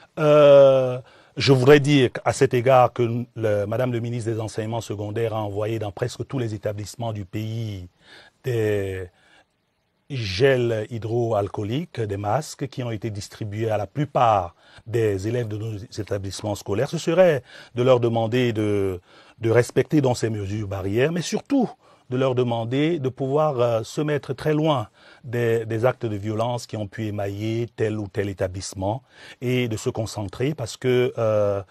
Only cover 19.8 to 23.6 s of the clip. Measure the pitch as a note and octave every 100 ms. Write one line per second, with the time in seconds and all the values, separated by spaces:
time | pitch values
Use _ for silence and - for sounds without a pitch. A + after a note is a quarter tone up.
19.8 | - D#3 C3 A#2+ A2+ G#2+ F#2+ G#2+ G2 G2
20.8 | G2 A2 D3 F3 - G#3+ - C#4 G#3 -
21.8 | _ _ - B2 C3 B2 A#2+ A#2 A2+ C3+
22.8 | D#3 E3+ B2+ - C3+ D3 D#3 B2+